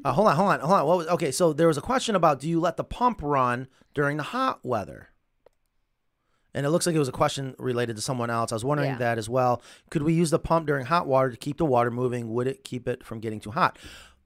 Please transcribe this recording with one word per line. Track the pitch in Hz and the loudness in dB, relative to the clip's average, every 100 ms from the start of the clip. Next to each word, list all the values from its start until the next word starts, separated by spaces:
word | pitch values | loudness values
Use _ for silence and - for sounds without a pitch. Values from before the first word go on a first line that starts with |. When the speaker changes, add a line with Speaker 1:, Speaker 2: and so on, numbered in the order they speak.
Speaker 1:
Uh, | 139 | -2
hold | 131 214 | 4 4
on, | 147 | 6
hold | 196 | 4
on, | 147 | 2
hold | 135 | 2
on. | 196 147 | 2 4
What | 180 | 2
was, | 165 | 2
okay, | 175 165 | 0 0
so | 131 175 | 2 2
there | 147 165 | 4 2
was | 147 | 2
a | |
question | - 254 240 202 | 0 -2 0 2
about, | 160 139 | 2 2
do | 143 | 0
you | 165 | 0
let | 170 - | 0 -2
the | |
pump | 143 - 247 226 | -6 -2 -2 -2
run | 147 143 123 120 131 _ _ | 0 2 2 0 -6 _ _
during | - 143 147 | -2 -2 -2
the | |
hot | 143 240 262 - 127 | -6 -4 -4 -4 -4
weather? | 117 95 60 - _ _ _ _ _ _ _ _ _ _ _ _ _ _ - | -4 -4 -12 -20 _ _ _ _ _ _ _ _ _ _ _ _ _ _ -4
And | 143 | 0
it | |
looks | 170 175 | 0 2
like | 160 | 2
it | |
was | 135 | 0
a | |
question | - 151 - 135 127 | 0 0 0 -8 -6
related | 127 120 120 107 | -4 -2 -2 -4
to | |
someone | 107 131 117 | -4 -4 -2
else. | 117 113 | -2 -2
I | 113 | -2
was | 123 | -2
wondering | 147 139 | 0 -2
Speaker 2:
Yeah. | 127 | 0
Speaker 1:
that | 120 113 | -2 -2
as | 107 | -2
well. | 127 127 120 - - - | 0 2 0 -4 -20 -6
Could | 165 | -2
we | 147 165 | 2 2
use | 170 | 2
the | 156 | 2
pump | - 165 151 | 2 0 0
during | 143 123 | -4 0
hot | 170 160 | -2 2
water | 131 131 | 2 2
to | 117 | -2
keep | - 143 | -8 -2
the | 165 | 2
water | 120 120 | 4 2
moving? | 120 127 120 117 | 0 -2 -2 -4
Would | 113 123 | -2 -2
it | 135 | -4
keep | - 127 117 | -8 -8 -6
it | 123 - | -6 -8
from | 113 | -10
getting | 110 110 | -8 -8
too | 104 | -8
hot? | 131 160 - - - - _ | 0 0 0 -18 -20 -20 _